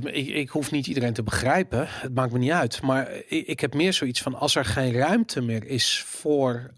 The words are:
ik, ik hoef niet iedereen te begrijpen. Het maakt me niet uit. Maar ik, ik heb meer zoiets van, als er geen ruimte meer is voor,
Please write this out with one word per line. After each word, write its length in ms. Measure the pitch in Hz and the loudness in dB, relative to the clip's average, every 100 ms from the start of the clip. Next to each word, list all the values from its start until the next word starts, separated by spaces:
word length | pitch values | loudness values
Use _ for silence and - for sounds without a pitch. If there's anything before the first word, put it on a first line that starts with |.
| 135 147 | -6 -4
ik, 120 | 135 | -2
ik 220 | 147 135 | -4 -2
hoef 220 | 156 135 | -2 -2
niet 160 | 147 131 | -2 -2
iedereen 260 | 139 120 | 0 0
te 100 | 113 | -2
begrijpen. 600 | 107 - 123 175 185 117 156 | -2 0 2 2 2 -2 -2
Het 260 | - 135 127 | -6 -4 -2
maakt 160 | 127 | 0
me 60 | 123 | 2
niet 120 | 127 | 2
uit. 300 | 170 120 - | 2 0 0
Maar 280 | 135 131 131 95 - | 0 0 0 -8 -4
ik, 200 | 156 - | -2 -2
ik 120 | 151 | -2
heb 140 | 139 | -2
meer 200 | 143 185 | 2 2
zoiets 280 | 180 131 123 | 2 0 -2
van, 140 | 135 123 | -4 -2
als 200 | 147 151 | 0 2
er 100 | 131 | 2
geen 280 | 143 131 | 0 2
ruimte 480 | 120 151 233 226 143 | 2 4 4 2 0
meer 240 | 120 110 110 | 0 -2 -2
is 360 | 131 - - - | 0 0 -2 -4
voor, 640 | - 151 143 131 120 123 | -4 0 2 2 0 -8